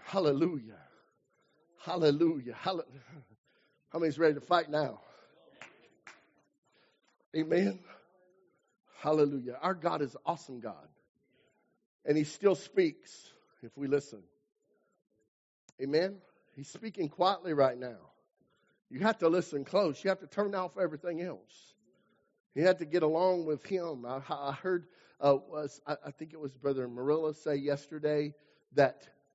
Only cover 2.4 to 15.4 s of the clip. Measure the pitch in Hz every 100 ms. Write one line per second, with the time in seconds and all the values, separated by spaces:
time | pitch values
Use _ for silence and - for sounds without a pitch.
2.4 | 120 107 180 175 - 131 - 151 - _
3.4 | _ _ _ _ _ 165 160 143 160 143
4.4 | - 175 156 151 135 107 - - - _
5.4 | _ - - - _ _ - - _ _
6.4 | _ _ _ _ _ _ _ _ _ 156
7.4 | 156 170 196 185 - - _ _ _ _
8.4 | _ _ _ _ _ - 151 156 143 139
9.4 | 123 127 170 185 165 160 135 - 139 165
10.4 | - 123 110 78 73 _ _ _ _ _
11.4 | _ _ _ _ _ _ 147 151 147 -
12.4 | 202 180 - 190 165 - - - - _
13.4 | _ _ 117 139 139 143 - 107 87 _
14.4 | _ _ _ _ _ _ _ _ _ _